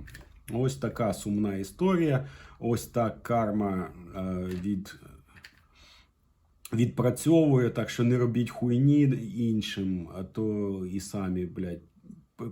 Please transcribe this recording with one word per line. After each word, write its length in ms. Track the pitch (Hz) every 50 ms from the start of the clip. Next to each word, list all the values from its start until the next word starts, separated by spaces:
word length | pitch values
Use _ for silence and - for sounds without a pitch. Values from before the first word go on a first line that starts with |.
| 71 - - - - - - - - - 110
Ось 220 | 120 127 131 135
така 380 | - - 110 - - 117 104 95
сумна 420 | - - 104 101 104 107 101 98
історія. 720 | 95 98 - - - 180 190 185 170 165 151 135 127 - - - - - - - - -
Ось 220 | 117 117 107 -
так 380 | - - 120 117 107 - - -
карма, 680 | - 120 117 110 104 104 107 104 98 95 92 90 80 - - 87 - -
е, 60 | 95 92 92 92 90 92 92 92 90 90
від-, 320 | 101 104 95 - - - - - - - - - _ - - - - _ _ _ _ _ _ - - - - _ _ _ _ _ _ _ _ _ _ _ _ - - -
відпрацьовує, 960 | 110 120 120 - - 110 123 120 - - 147 165 165 160 147 139 127 123 113
так 200 | - 120 110 -
що 140 | - - 120
не 140 | 120 123 123
робіть 320 | 123 117 110 123 120 -
хуйні 540 | - - - 123 120 123 135 143 143 147 147 139 131 - 113 104 95
іншим, 720 | 117 120 117 110 107 101 - - 101 95 95 92 90 85 80 82
а 80 | 92 95
то 640 | 92 - 113 110 107 104 104 104 98 98 95 92
і 140 | 90 92 98
самі, 460 | 90 - - 104 95 92 92 90 90
блядь, 360 | 85 - 101 92 87 85 82 - - _ _ - - - - - _ _
п-, 100 | - 120 117